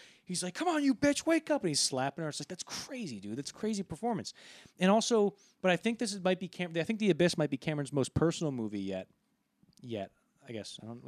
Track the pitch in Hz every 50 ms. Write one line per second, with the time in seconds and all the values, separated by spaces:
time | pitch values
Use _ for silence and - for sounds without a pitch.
0 | - - - _ _ - 180 165 180 180 180 - 311 359 330 302 285 277 262 -
1 | - 285 285 - - 320 330 320 320 - 302 269 - 175 143 131 - - 143 127
2 | 131 139 - - 165 151 139 - 147 - 185 - - - - - - - 285 254
3 | 226 156 120 98 92 101 107 131 147 - - - - 214 226 196 196 - 165 -
4 | - 240 226 156 104 - - - - - - - - - _ - 175 185 202 226
5 | 214 - 247 220 208 202 - - _ _ _ _ - 185 175 170 - 226 240 -
6 | 247 208 202 202 175 185 185 180 190 170 - - 180 175 160 170 160 - 226 202
7 | 220 202 165 139 170 175 - - 151 147 143 127 - - 151 147 143 131 147 139
8 | 123 - - - 156 165 160 - 170 151 135 123 110 107 104 101 98 95 95 92
9 | 92 - _ _ _ _ _ _ _ _ _ _ _ _ _ _ - 127 113 104
10 | 95 - - _ _ _ _ _ _ - 117 107 98 - - - - 110 117 120
11 | -